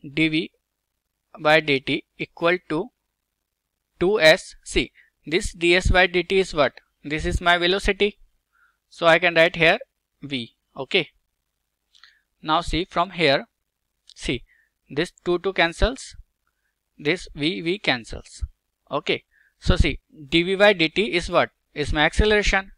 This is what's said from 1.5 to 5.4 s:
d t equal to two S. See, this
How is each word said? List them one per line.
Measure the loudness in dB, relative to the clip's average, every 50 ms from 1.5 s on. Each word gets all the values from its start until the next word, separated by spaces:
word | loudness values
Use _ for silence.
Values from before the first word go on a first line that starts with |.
| 4 4
d | 4 2 -2 -2
t | 0 -4 -6 -6 -6 _ _
equal | _ -14 -14 _ -4 -2 -2 -2 -2 _ _
to | -4 -4 -4 -6 _ _ _ _ _ _ _ _ _ _ _ _ _ _ _ _ _ _ _ _ _ _
two | -2 0 0 4
S. | 6 6 4 4 2 -12 -20 -20 _
See, | -6 -4 -4 -4 -4 _ _ _ _ _ _ _
this | -4 -4 -4